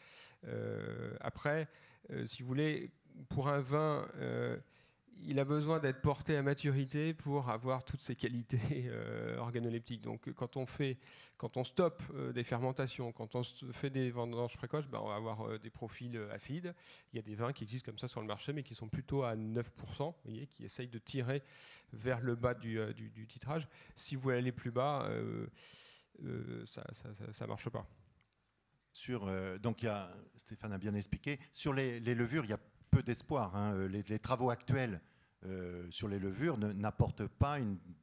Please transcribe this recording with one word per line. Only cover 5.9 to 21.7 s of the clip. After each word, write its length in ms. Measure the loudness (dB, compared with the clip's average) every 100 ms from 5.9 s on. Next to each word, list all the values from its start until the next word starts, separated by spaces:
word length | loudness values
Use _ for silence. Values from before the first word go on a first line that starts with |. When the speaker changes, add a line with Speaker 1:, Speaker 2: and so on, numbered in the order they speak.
| 4
Speaker 1:
porté 340 | 2 2 2
à 80 | 4
maturité 680 | 4 4 4 4 2 2 2
pour 380 | 0 0 2 2
avoir 340 | 0 2 0
toutes 160 | 0 -4
ses 160 | -4 0
qualités, 720 | 0 0 2 2 2 0 0
euh, 500 | -2 -2 -2 -2 -2
organoleptiques. 640 | -2 0 0 0 -2 -6
Donc, 320 | -4 -6 -6
quand 240 | -6 -4 -2
on 80 |
fait, 320 | -4 0 0 -2 -8 -20 -20 -8
quand 220 | -4 -2
on 60 |
stoppe, 380 | 0 4 4 2 -8
euh, 180 | -4 -2
des 100 | -2
fermentations, 720 | 0 2 0 0 -2 -2 -6
quand 220 | -4 -4
on 80 | -2
st-, 280 | -2 -6 -10
fait 180 | -4 -2
des 200 | 2 2
vendanges 460 | 2 0 0 -2 -2
précoces, 300 | -2 -2 -2
ben, 120 | -4
on 60 | -2
va 80 | -2
avoir, 260 | -2 -2
euh, 160 | -2 -4
des 100 | -8
profils, 480 | -8 -8 -6 -6 -4
euh, 160 | -4
acides. 420 | -6 -4 -4 -4 -10 -16 -20 -8
Il 40 | -8
y 20 |
a 40 |
des 120 | -6
vins 180 | -2 0
qui 120 | 0
existent 260 | -4 -4 -6
comme 80 | -6
ça 100 | -6
sur 140 | -4
le 40 | -2
marché, 280 | -2 -2
mais 80 | -4
qui 120 | -4
sont 140 | -8 -4
plutôt 340 | -4 0 2
à 140 | 2 0
neuf 340 | 0 0 0
pour 220 | -6 -10
cent, 220 | -2 -2 -2
vous 60 | -8
voyez, 160 | -8 -8
qui 180 | -10
essayent 240 | -10 -6 -6
de 100 | -6
tirer 440 | -2 0 2 0 -2 -18 -18